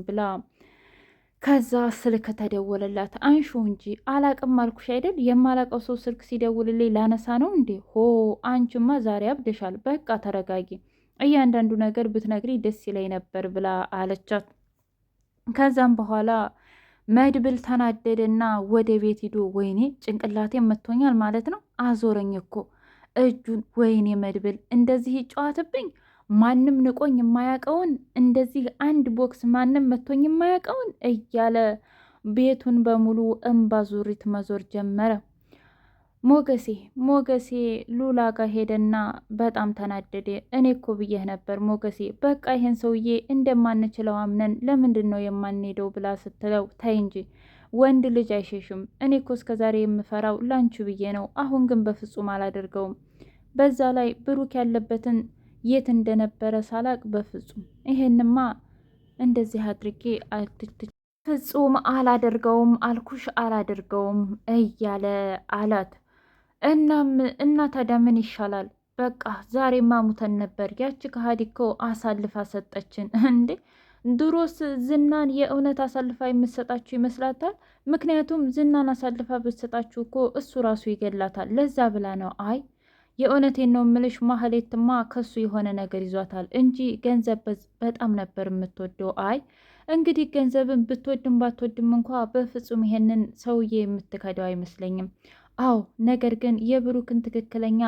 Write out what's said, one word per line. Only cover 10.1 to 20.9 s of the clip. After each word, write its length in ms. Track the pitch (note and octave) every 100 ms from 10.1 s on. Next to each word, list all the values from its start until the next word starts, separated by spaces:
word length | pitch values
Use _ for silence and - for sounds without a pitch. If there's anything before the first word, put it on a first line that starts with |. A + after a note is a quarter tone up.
| A3
ተረጋጊ፣ 500 | G#3 G3 F#3 F#3+ F#3 F#3 _ _ _ -
እያንዳንዱ 500 | C#4+ C#4+ B3 A#3 A3 A3
ነገር 280 | G#3+ A3 A3+
ብትነግሪ 440 | A3 G#3+ G#3+ A#3+ B3+
ደስ 220 | G#3+ G#3+
ይለኝ 260 | - G3 F#3+
ነበር» 360 | F#3 - F#3+ F#3
ብላ 160 | F#3+ F#3+ F#3 -
አለቻት። 540 | F#3+ F#3 G3 - G#3 - _ _ _ _ _ _ _ _ _ -
ከዛም 460 | A3+ C#4 B3+ B3+
በኋላ 360 | A3+ G#3+ G#3+ A3 A3+ G#3 - _ _ _ _ -
መድብል 480 | A#3 C#4 C#4 B3+ B3
ተናደደና 840 | B3 B3 A#3 A3+ A#3 A3 A3 A3 A3+ G#3 G3
ወደ 240 | A3+ A3+ G#3+
ቤት 240 | G#3+ G#3
ሂዶ 160 | G#3+ G#3+ G3
«ወይኔ 300 | G3 G3 G3 C#4 C4+
ጭንቅላቴ 540 | - G#3+ A3 G#3 G#3+ B3+
መቶኛል 540 | A3+ G#3+ -